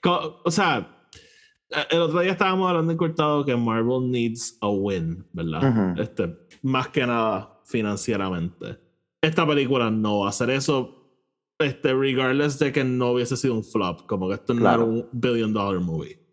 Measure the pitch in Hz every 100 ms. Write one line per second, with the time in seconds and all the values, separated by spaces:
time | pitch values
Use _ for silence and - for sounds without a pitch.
0 | 180 175 156 - 175 170 185 131 87 -
1 | _ - - _ _ _ _ 139 143 165
2 | 165 165 180 180 190 185 185 170 160 165
3 | 170 160 151 147 143 120 117 113 117 127
4 | 127 123 117 117 - - 104 101 101 95
5 | 82 87 - 87 82 78 131 113 95 87
6 | 107 - 90 82 _ - 131 131 123 -
7 | 123 117 113 95 - _ - 117 107 101
8 | - 104 98 90 85 - - - _ _
9 | _ _ 156 160 160 147 127 135 113 110
10 | 107 104 98 98 120 135 135 135 123 -
11 | _ _ _ _ _ _ 147 - 135 131
12 | 135 127 131 135 147 139 143 143 131 123
13 | 123 123 123 127 135 113 107 110 92 85
14 | - 101 92 98 - 120 110 90 113 113
15 | 120 123 123 120 107 107 101 92 90 80
16 | 69 - _